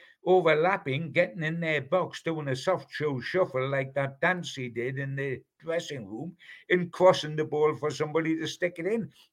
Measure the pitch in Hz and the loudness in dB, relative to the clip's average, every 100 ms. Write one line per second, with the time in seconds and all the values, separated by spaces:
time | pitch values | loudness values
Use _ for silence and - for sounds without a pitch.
0 | - _ - 185 165 156 175 190 143 135 | -18 _ 4 6 6 4 4 2 0 -4
1 | 165 131 180 190 156 165 165 151 123 185 | 0 2 2 0 -4 -2 0 -2 0 0
2 | 170 - 165 160 139 131 185 170 - - | 0 -4 -6 -4 -2 -2 0 -2 -2 -6
3 | 147 135 120 185 180 131 131 139 135 139 | -4 -2 -2 0 0 0 -2 -2 -2 -2
4 | 135 135 170 180 143 - 123 117 120 135 | -4 0 0 0 -4 -8 -8 -4 -4 -4
5 | 139 139 139 131 - _ 160 165 170 139 | -6 -4 -4 -6 -10 _ -4 -4 -4 -8
6 | 98 110 160 - - - - 180 175 - | -10 -10 -10 -12 -18 -12 2 2 2 4
7 | 180 - 151 151 - 151 151 135 151 139 | 6 6 2 -4 -2 2 2 2 -2 -2
8 | 151 160 160 160 156 - 180 175 170 226 | -2 0 0 -2 -4 -4 -4 -2 -4 -2
9 | 185 - _ | -4 -10 _